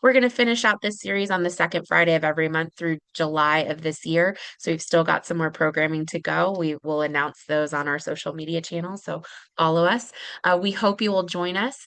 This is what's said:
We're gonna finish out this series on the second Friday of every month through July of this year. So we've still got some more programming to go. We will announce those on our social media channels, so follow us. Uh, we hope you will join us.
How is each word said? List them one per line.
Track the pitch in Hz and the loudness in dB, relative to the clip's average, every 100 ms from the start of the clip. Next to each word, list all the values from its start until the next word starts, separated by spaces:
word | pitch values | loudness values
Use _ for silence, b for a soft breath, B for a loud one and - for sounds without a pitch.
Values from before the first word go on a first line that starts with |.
We're | - | 6
gonna | 254 247 | 6 4
finish | 240 240 233 | 2 2 2
out | 233 208 | 2 2
this | 208 208 | -2 -6
series | 202 196 202 | -4 -2 0
on | 190 | 0
the | 175 | 0
second | 175 165 170 - | 0 -2 -2 0
Friday | 165 170 | 2 4
of | 165 | 4
every | 156 156 160 | 2 0 0
month | 160 165 - | 0 -4 -4
through | 170 156 _ | -4 -4 _
July | - 160 156 151 156 | -4 -2 2 2 2
of | 156 151 | 0 -2
this | 160 156 - | -4 -6 -2
year. | 165 175 196 B B | 2 2 0 B B
So | - | -4
we've | 160 | -4
still | - 170 | 0 2
got | 165 156 - | 2 0 -2
some | 170 | -2
more | 160 | -2
programming | 151 156 156 156 156 156 | 0 0 2 0 0 -4
to | 170 | -6
go. | 160 160 175 196 | -4 0 0 0
We | 160 151 | -4 -4
will | 143 151 | -4 -2
announce | 151 147 147 143 - | 0 0 -2 -4 -4
those | 151 151 | -2 0
on | 147 147 | -2 -2
our | 143 | -4
social | - 147 - | -4 -6 -6
media | 160 156 165 | -8 -4 -4
channels, | 165 170 170 196 | -4 -6 -6 -8
so | - 170 160 B B - | -8 -10 -10 B B 0
follow | 165 165 170 | 2 4 4
us. | 226 - - B B | 2 -2 -16 B B
Uh, | 175 180 | 2 2
we | 196 | 2
hope | 196 214 202 | 0 0 2
you | 214 | 0
will | 196 | 0
join | 180 175 175 180 | 0 -2 -2 -2
us. | 226 277 | -4 -6